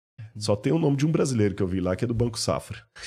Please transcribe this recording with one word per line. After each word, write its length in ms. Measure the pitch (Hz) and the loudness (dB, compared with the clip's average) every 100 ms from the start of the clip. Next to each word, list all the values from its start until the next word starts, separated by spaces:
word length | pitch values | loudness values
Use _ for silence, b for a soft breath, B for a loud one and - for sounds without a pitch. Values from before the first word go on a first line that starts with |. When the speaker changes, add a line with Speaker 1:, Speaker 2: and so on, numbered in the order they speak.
| _ - | _ -20
Speaker 1:
Uhum. 220 | 110 107 | -18 -6
Speaker 2:
Só 140 | 107 101 | -2 0
tem 180 | 139 | 2
o 60 | 160 | 2
nome 180 | 156 139 | 2 2
de 80 | 156 | 2
um 60 | |
brasileiro 420 | 160 165 120 104 | 2 2 2 2
que 80 | 90 | 2
eu 60 | 95 | 0
vi 120 | 92 | 0
lá, 160 | 90 92 | 0 0
que 80 | |
é 40 | 120 | 0
do 80 | 117 | 0
Banco 240 | 120 117 | -2 -2
Safra. 400 | - 67 - - - - | -2 -2 -4 -16 -18 -12